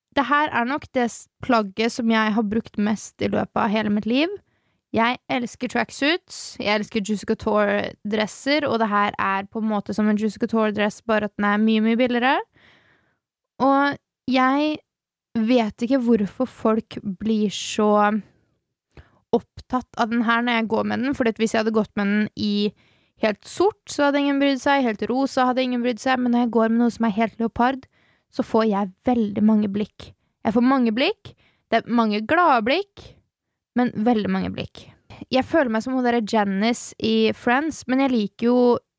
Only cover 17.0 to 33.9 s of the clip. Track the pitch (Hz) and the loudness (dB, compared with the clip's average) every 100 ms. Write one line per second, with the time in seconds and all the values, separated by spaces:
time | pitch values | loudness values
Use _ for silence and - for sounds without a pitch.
17 | 208 185 208 220 208 - - - 208 208 | -10 -6 -2 0 0 -4 -6 0 2 4
18 | 208 214 - _ _ _ _ _ _ - | 2 0 -6 _ _ _ _ _ _ -20
19 | - _ _ 233 - - - 254 - - | -20 _ _ -2 -2 -16 -8 -6 -6 -4
20 | 226 233 226 233 240 233 220 220 208 208 | -2 0 0 0 0 0 0 -2 -2 -2
21 | 254 277 226 214 220 226 220 220 208 - | -2 0 0 2 0 0 0 0 0 -2
22 | 202 208 214 - 208 208 208 - _ _ | 0 0 0 -2 -2 0 -2 -4 _ _
23 | _ _ 220 202 - - 370 - - - | _ _ -2 -2 -6 0 0 0 -6 0
24 | 285 285 285 277 277 269 294 277 254 214 | 0 2 0 2 2 2 2 2 0 -2
25 | 202 247 269 - 254 254 262 247 240 220 | -2 -2 0 0 0 0 -2 -2 -2 -2
26 | 262 262 247 240 240 226 226 226 240 - | -2 0 2 2 2 2 2 2 2 0
27 | 226 202 226 - 233 - 240 269 - _ | -2 0 -2 -2 -4 0 0 0 -8 _
28 | _ _ _ - - 220 220 196 202 - | _ _ _ -6 -2 0 2 0 -2 -4
29 | - 240 214 208 214 214 208 202 208 - | -2 0 0 2 4 4 2 -2 -6 -10
30 | - - _ _ - 226 240 269 233 214 | -20 -20 _ _ -2 2 4 4 2 2
31 | 302 440 - - _ _ _ 226 - 240 | 0 -2 -10 -20 _ _ _ -2 0 0
32 | 220 208 214 320 349 247 214 320 403 - | 0 0 0 2 4 4 2 0 -2 -12
33 | - - _ _ _ _ _ - 247 | -20 -20 _ _ _ _ _ -2 -2